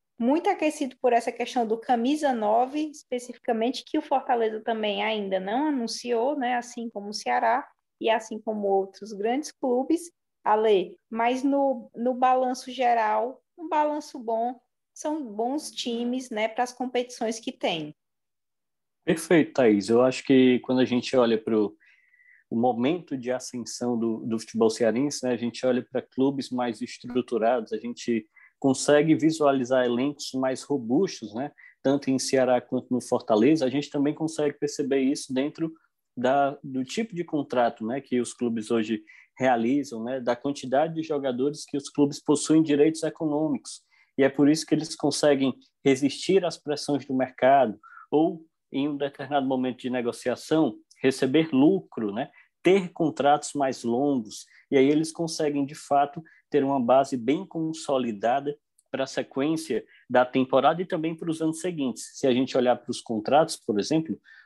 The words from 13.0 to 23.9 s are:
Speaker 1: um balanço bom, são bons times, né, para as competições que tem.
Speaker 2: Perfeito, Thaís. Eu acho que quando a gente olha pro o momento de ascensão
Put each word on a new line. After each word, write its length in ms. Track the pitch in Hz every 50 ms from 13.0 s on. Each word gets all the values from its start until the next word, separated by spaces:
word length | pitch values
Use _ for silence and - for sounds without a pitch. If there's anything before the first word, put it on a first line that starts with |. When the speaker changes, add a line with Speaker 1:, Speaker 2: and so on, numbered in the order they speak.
| 220 214 214 214 220 247 269 - _ _ _
Speaker 1:
um 120 | - 339 320
balanço 500 | 330 302 302 302 294 302 294 - - 285
bom, 400 | 226 220 226 220 233 240 262 240 _ _ _ _ _ _ _
são 320 | - - 311 302 320 277
bons 460 | 226 202 208 233 247 269 311 - -
times, 600 | - - - 247 233 233 240 240 247 262 262 -
né, 180 | 233 208 220 220
para 160 | 220 - 247
as 80 | 247 -
competições 680 | - 262 254 247 247 247 247 - - 240 220 233 233
que 140 | - 269 254
tem. 420 | - - 220 180 160 151 151 - _ _ _ _ _ _ _ _ _ _ _ _ _ _ _ _ _ _ _ _ _ -
Speaker 2:
Perfeito, 480 | 160 175 165 - - 190 160 139 - -
Thaís. 360 | - 131 113 107 101 95 104
Eu 140 | 117 120 127
acho 220 | 131 127 - -
que 340 | - 139 131 127 127 127 117
quando 200 | - - 131 127
a 40 | 127
gente 320 | 107 123 123 120 - -
olha 240 | 131 120 113 113 107
pro 360 | - - 113 107 104 101 - _ _ _ _ _ _ _ _ _ _ _ - _ _ -
o 60 | 120
momento 600 | 117 117 127 117 113 120 135 175 180 165 - 147
de 140 | 131 117 120
ascensão 680 | 123 127 - - - 123 113 - - - 123 120